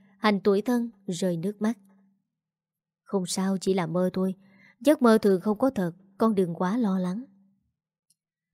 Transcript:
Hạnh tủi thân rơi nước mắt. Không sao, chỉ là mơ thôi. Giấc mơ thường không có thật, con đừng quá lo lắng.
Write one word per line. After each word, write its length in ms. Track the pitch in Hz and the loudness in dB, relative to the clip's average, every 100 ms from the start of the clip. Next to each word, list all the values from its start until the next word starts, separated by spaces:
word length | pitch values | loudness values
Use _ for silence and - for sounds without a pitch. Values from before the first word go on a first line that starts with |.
| _ _ | _ _
Hạnh 220 | 214 202 | 0 0
tủi 220 | 208 196 | 2 2
thân 280 | 214 240 233 - - | 2 -2 -4 -10 -10
rơi 300 | 170 190 170 | -4 -2 -2
nước 260 | 180 208 | -4 -4
mắt. 160 | 214 240 _ _ _ _ _ _ _ _ _ _ _ _ | -4 -4 _ _ _ _ _ _ _ _ _ _ _ _
Không 240 | _ 202 180 | _ -6 -4
sao, 300 | - 190 190 | -4 -2 -2
chỉ 140 | 190 | -2
là 120 | 190 165 | -2 -2
mơ 240 | 170 185 | 0 -2
thôi. 220 | 185 185 190 _ _ _ - | 0 -4 -4 _ _ _ -4
Giấc 220 | 240 302 | 2 4
mơ 160 | 240 220 | 6 4
thường 220 | 208 185 | 4 2
không 180 | 214 208 | 0 0
có 120 | 269 | 0
thật, 220 | 262 175 165 _ - | 0 -4 -6 _ -2
con 160 | 226 | 0
đừng 200 | 196 180 | 2 0
quá 220 | 165 180 233 | -2 -2 0
lo 220 | 220 185 | 0 0
lắng. 260 | 180 190 269 _ _ _ _ _ _ _ _ _ _ _ _ | -2 -6 -10 _ _ _ _ _ _ _ _ _ _ _ _